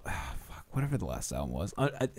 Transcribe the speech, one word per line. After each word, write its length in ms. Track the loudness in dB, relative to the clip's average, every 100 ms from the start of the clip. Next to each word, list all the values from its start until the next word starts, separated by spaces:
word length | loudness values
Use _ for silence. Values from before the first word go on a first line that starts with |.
fuck, 600 | 2 -2 0 -4 -6 -12 -2
whatever 260 | 0 2 2
the 60 |
last 260 | 0 -2 -2
album 220 | 0 0
was. 180 | 0 -2 2
Uh, 120 | 2 4
it 100 | 0